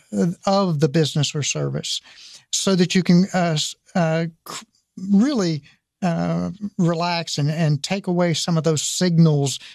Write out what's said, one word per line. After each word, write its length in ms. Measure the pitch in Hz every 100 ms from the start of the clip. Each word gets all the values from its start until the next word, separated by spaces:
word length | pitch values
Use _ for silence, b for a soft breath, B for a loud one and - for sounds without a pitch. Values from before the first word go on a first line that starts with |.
| _
of, 240 | 202 180 180 196
of 340 | 196 185 151
the 80 | 156
business 460 | 165 151 156 -
or 80 | 156
service 580 | 131 151 139 139 - - - B B B B
so 220 | - 196 185
that 180 | 175
you 80 | 190
can, 220 | 175 175 190
uh, 220 | 185 170
s-, 200 | 156 - - _
uh, 320 | 190 160 160 170 165
cr-, 200 | - - - _ _ - 190
really, 520 | 202 262 254 175 151 - b _ _
uh, 480 | 180 170 170 170 180 185 208 -
relax 600 | 170 165 175 170 165 -
and, 100 | 147
and 320 | 156 156 147
take 240 | - 196 190
away 260 | 175 175
some 240 | 156 - 165
of 60 |
those 180 | 160 151
signals 760 | - - 180 165 165 147 139 - B